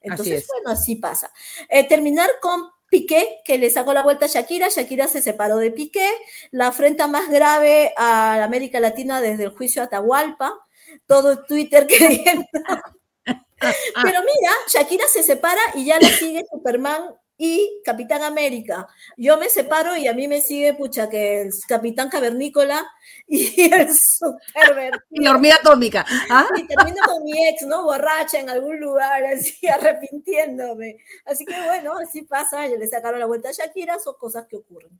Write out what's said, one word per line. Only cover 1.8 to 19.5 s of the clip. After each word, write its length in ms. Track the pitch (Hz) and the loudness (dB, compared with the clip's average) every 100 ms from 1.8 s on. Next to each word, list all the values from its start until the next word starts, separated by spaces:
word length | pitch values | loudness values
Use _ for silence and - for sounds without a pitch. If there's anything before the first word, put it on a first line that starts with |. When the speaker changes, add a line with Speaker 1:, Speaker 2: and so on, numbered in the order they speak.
| 277 | 4
Speaker 1:
terminar 400 | 311 294 294 349 - | 2 2 0 0 0
con 260 | 349 247 170 _ _ | -2 -4 -6 _ _
Piqué, 500 | - - 320 - - | 0 2 0 0 -6
que 120 | - 262 | -4 0
le 120 | 240 | 0
sacó 240 | - 254 | 0 0
la 80 | 277 | 2
vuelta 240 | 285 285 285 | 2 2 0
a 20 | |
Shakira, 400 | - 233 339 370 | -2 -4 -2 -2
Shakira 400 | 403 247 254 269 | -2 -6 -4 -2
se 140 | 285 | -2
separó 340 | 240 214 208 220 | -4 -4 -2 0
de 140 | 226 | -2
Piqué, 340 | 226 302 403 381 453 - - - | -4 -8 -2 -2 -2 -10 -20 -14
la 180 | 254 247 | -2 -2
afrenta 380 | 254 285 302 294 | 2 0 2 -2
más 220 | 285 370 | -2 0
grave 640 | 285 294 302 294 302 294 - | 4 4 4 6 4 4 0
a 400 | 233 226 220 220 | 2 2 2 0
la 60 | |
América 340 | 214 247 262 247 | -2 -4 -4 -2
Latina 400 | 226 226 262 262 | -2 -2 -6 -4
desde 220 | 233 214 | -4 -4
el 60 | 202 | -6
juicio 320 | 202 254 - | -8 -6 -4
Atahualpa, 680 | 175 202 208 262 302 311 269 415 _ _ _ 320 _ | -4 -4 0 0 0 -4 -8 -8 _ _ _ -20 _
todo 380 | 277 277 277 - | 4 4 0 -2
Twitter 400 | 294 302 285 277 | -4 4 4 6
<laughs> 0 | |
queriendo. 560 | - 320 240 330 349 - | 6 6 6 2 0 -4
Speaker 2:
<laughs> 520 | 302 311 370 - _ _ _ - 247 _ _ - - - 311 | -8 -6 -6 -8 _ _ _ -10 -10 _ _ -2 -2 -4 -2
Speaker 1:
Pero 180 | 247 359 | 0 2
mira, 320 | 403 587 349 453 494 | 2 2 2 0 0
Shakira 360 | - 294 370 571 | 0 0 0 2
se 140 | 403 | 2
separa 380 | 320 269 330 370 453 | 2 0 0 0 0
y 120 | 285 262 | -2 2
ya 120 | 320 | 6
le 100 | - | 6
sigue 360 | - 320 320 403 | 6 -2 -6 -8
Superman 640 | - 254 240 269 302 349 - _ _ | -8 -4 -4 -4 -6 -8 -16 _ _
y 420 | 320 330 415 427 | -2 0 -2 -4
Capitán 380 | - 233 233 294 | -8 -6 -4 -4
América. 640 | 302 302 285 247 220 175 - _ - - | -4 -2 -4 -4 -8 -10 -10 _ -20 -6
Yo 220 | 240 311 | 2 4
me 100 | |
separo 480 | 359 | 4